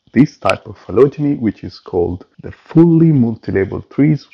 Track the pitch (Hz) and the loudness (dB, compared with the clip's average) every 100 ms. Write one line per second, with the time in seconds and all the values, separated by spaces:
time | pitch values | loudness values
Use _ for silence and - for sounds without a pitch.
0 | _ - 151 - - 95 107 104 - 95 | _ 0 0 0 -4 -4 -8 -20 -4 0
1 | 143 143 143 143 110 - 90 - - 92 | 0 0 -4 -4 -4 -6 -12 -18 -8 -4
2 | 87 92 - _ - - - 160 170 160 | -4 -6 -14 _ -20 -20 -2 2 4 4
3 | 165 147 117 110 - 98 95 92 - - | 2 2 0 -4 -6 -4 -4 -6 -8 -2
4 | 151 151 - | 0 -2 -6